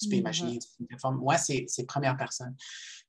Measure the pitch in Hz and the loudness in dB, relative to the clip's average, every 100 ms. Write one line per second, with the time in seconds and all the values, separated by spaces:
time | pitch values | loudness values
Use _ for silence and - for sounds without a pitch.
0 | 208 120 117 - 120 120 - - 120 127 | 2 4 4 0 0 -4 -8 -12 -10 -4
1 | 131 131 135 165 - 131 - - - 143 | 0 2 4 4 4 0 0 -4 -2 2
2 | 135 135 120 - 127 135 - - - - | 2 2 -2 -4 -8 -10 -12 -14 -14 -16